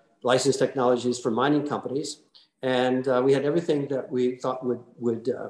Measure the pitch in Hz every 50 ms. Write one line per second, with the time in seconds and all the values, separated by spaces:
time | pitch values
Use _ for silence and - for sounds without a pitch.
0 | _ _ _ _ - 123 127 127 - 139 127 - 139 123 - 139 123 123 123 120
1 | 117 123 120 - - 131 110 120 131 143 151 147 147 147 117 101 - - 127 147
2 | 151 143 - - _ _ _ - _ _ _ _ - 131 127 123 127 127 127 127
3 | 127 135 127 123 131 135 135 135 131 147 151 175 170 - 151 143 139 131 139 127
4 | - - 127 123 123 123 127 - - 131 127 - 127 123 120 113 - - _ -
5 | 117 120 113 110 117 131 - - -